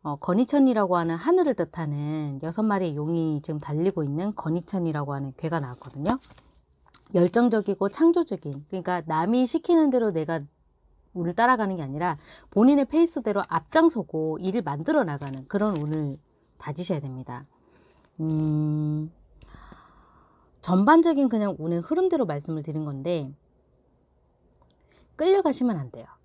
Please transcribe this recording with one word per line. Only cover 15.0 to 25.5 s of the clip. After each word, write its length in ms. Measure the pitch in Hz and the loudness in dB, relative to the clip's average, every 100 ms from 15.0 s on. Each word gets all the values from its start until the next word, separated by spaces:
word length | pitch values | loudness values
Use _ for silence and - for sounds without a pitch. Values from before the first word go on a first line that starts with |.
나가는 420 | 180 139 139 135 131 | 2 -4 -8 -10 -6
그런 280 | 202 208 170 | -2 0 0
운을 420 | 151 156 147 139 _ _ _ _ | -2 -2 -4 -6 _ _ _ _
다지셔야 420 | - 147 180 160 | -12 -8 -4 -4
됩니다. 460 | 139 127 127 123 143 _ _ _ _ _ _ - | -6 -12 -12 -14 -14 _ _ _ _ _ _ -6
음, 880 | 160 156 156 151 151 151 151 151 156 _ _ _ - - - - - _ _ _ _ _ _ _ | -4 -2 0 0 0 -2 -2 -4 -6 _ _ _ -20 -20 -20 -20 -20 _ _ _ _ _ _ _
전반적인 640 | - 185 208 330 339 285 269 | 0 4 6 6 6 2 2
그냥 260 | 220 208 156 | 2 -2 -2
운의 220 | 160 170 | -2 -2
흐름대로 440 | 165 320 370 330 | -2 0 0 0
말씀을 380 | 202 143 147 156 | 0 -4 -6 -8
드린 240 | 151 156 151 | -6 -6 -6
건데 440 | 139 151 170 135 143 _ _ _ _ _ _ _ _ _ _ _ - _ _ _ _ _ - | -6 -4 -4 -4 -14 _ _ _ _ _ _ _ _ _ _ _ -20 _ _ _ _ _ -2
끌려가시면 600 | 330 392 330 | 4 4 4